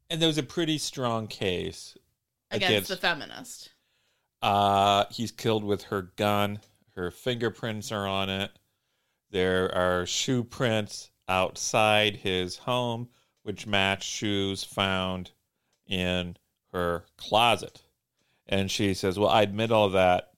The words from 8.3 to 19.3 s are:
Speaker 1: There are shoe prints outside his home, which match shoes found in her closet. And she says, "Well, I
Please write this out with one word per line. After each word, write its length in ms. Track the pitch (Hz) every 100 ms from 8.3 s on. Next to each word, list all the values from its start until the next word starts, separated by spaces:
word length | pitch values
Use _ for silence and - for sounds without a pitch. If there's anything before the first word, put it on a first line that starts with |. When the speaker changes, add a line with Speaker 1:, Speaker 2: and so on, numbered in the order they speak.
| 95 98 _ _ _ _ _ _ _ _
Speaker 1:
There 420 | 98 92 92 92
are 320 | 92 90 90 90
shoe 380 | - - 127
prints 640 | 117 - 127 110 104 - - _ -
outside 880 | 92 92 - - 123 107 107 107 101
his 400 | 98 92 90 -
home, 520 | - 123 120 117 120 _ _ _
which 240 | 107 95 107
match 380 | 101 98 98
shoes 580 | - - 107 101 98 95
found 680 | - - 98 95 92 92 87 _ _ _ _ _ -
in 480 | 92 90 90 87 - _ _ _ 90
her 300 | 87 85 - _
closet. 640 | - 104 117 104 - - _ _ _ _ _ _ -
And 240 | 98 95
she 240 | - 101
says, 240 | 92 98 92
"Well, 100 |
I 140 | 104